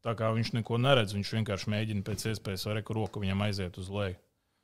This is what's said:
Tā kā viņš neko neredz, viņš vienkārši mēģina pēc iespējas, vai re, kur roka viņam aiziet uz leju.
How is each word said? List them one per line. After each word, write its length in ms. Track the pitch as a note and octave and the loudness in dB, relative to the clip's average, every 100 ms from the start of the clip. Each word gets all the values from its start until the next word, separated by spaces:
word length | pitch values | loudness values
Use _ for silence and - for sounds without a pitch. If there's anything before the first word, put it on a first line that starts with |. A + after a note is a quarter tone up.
| A#2 | -2
Tā 60 | |
kā 140 | G#2 A2 | 0 2
viņš 220 | A2+ A2+ | 2 2
neko 240 | A#2 G#2 A#2 | 0 0 2
neredz, 380 | B2+ C3+ G2+ G2+ | 6 6 4 -2
viņš 160 | F#2+ | -2
vienkārši 400 | A2+ G#2 F#2+ - | 0 0 -2 0
mēģina 320 | G#2 A2 G#2 F#2+ | -2 0 -2 -2
pēc 220 | G2+ A2+ | -2 -2
iespējas, 400 | G#2 - F#2+ G#2+ | -4 -4 -4 -2
vai 80 | G#2+ | -4
re, 80 | |
kur 120 | G2+ A2 | -2 -2
roka 220 | G#2+ G#2 | -2 -2
viņam 220 | G2 G2 | 0 2
aiziet 380 | G#2 G2 F2+ - | 0 0 -4 -6
uz 80 | F2+ | -6
leju. 240 | G2+ G2 F2+ _ _ _ _ | -4 -4 -4 _ _ _ _